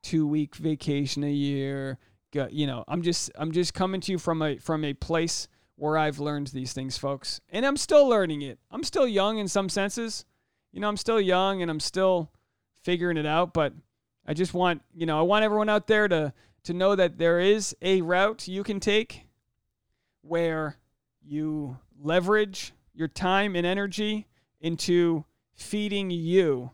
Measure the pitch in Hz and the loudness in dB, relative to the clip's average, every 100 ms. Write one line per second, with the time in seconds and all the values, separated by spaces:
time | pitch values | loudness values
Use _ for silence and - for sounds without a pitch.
0 | - 160 151 151 147 - 156 151 - 143 | -2 0 0 0 -2 -4 -4 -4 -2 -2
1 | 135 - 147 143 143 139 135 139 135 131 | -2 -4 -2 -2 -2 -2 -4 -6 -8 -10
2 | _ _ _ 147 131 151 147 123 - 165 | _ _ _ -6 -4 -2 -4 -4 -6 -2
3 | 170 170 - - 156 160 175 - 185 190 | 0 -2 -4 -6 -2 0 -2 -2 -2 -2
4 | 165 180 - 160 156 139 - 156 151 139 | -4 -4 -2 -2 -2 -4 -4 -2 -2 -6
5 | - 165 170 - - _ _ _ 151 156 | -2 0 0 -4 -8 _ _ _ -2 0
6 | 151 143 147 147 139 135 127 - 131 123 | 0 -2 -6 -4 -6 -8 -8 -8 -8 -6
7 | 139 139 - - _ 196 262 285 - 302 | -6 -6 -8 -12 _ -2 0 0 6 6
8 | 277 220 180 147 139 117 _ 240 302 339 | 8 4 2 -4 -8 -14 _ -10 -6 0
9 | 254 196 196 220 196 202 190 202 196 233 | 2 2 0 0 -2 -2 -2 -2 -4 -4
10 | 226 214 - _ _ _ _ 185 208 208 | -8 -8 -14 _ _ _ _ -6 -4 -4
11 | - 226 190 180 190 196 170 156 - 185 | 0 2 4 4 2 0 -2 -4 -4 2
12 | 190 185 160 _ _ _ _ _ - 180 | 2 2 -2 _ _ _ _ _ -2 0
13 | 175 165 151 156 180 165 147 - _ _ | 0 0 0 2 2 0 -2 -2 _ _
14 | _ _ - 156 180 175 180 160 _ 170 | _ _ -8 -2 -2 2 2 0 _ -6
15 | 165 151 170 208 214 208 214 214 - 214 | -2 2 4 4 4 2 2 0 4 2
16 | 208 170 147 - _ _ - 180 190 202 | 4 2 0 -6 _ _ -8 0 2 4
17 | 180 175 165 175 185 214 196 - 180 190 | 2 4 2 4 4 4 2 -6 0 2
18 | 165 180 202 226 - 185 202 202 214 208 | 2 2 2 0 -8 -6 -4 -2 2 0
19 | 226 - - _ _ _ _ _ _ _ | 0 -10 -20 _ _ _ _ _ _ _
20 | _ _ 147 170 170 160 151 - _ _ | _ _ -4 0 0 0 -4 -8 _ _
21 | _ _ 147 147 156 156 143 127 _ 143 | _ _ -8 -4 -2 -4 -6 -10 _ _
22 | 143 175 180 214 208 190 - _ _ - | 0 2 4 2 2 -4 -14 _ _ -8
23 | 160 - 185 190 208 175 175 190 202 185 | -8 -2 2 2 2 0 0 0 -2 -4
24 | 214 214 214 _ _ _ 160 165 - 175 | -2 -4 -8 _ _ _ -6 -4 2 4
25 | 170 165 156 _ _ _ - 208 208 202 | 4 0 -6 _ _ _ -6 -4 -2 -2
26 | 190 175 165 185 170 131 127 | -2 -4 2 4 4 0 -4